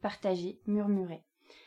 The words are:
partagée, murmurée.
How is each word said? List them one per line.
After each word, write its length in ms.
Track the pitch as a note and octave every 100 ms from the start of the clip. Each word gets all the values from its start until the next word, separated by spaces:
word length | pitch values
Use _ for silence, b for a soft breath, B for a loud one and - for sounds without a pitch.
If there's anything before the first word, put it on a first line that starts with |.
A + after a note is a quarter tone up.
partagée, 580 | G3+ - G3+ F3+ F3+ - -
murmurée. 560 | G#3 G3+ G3 F3+ E3 _ _ B B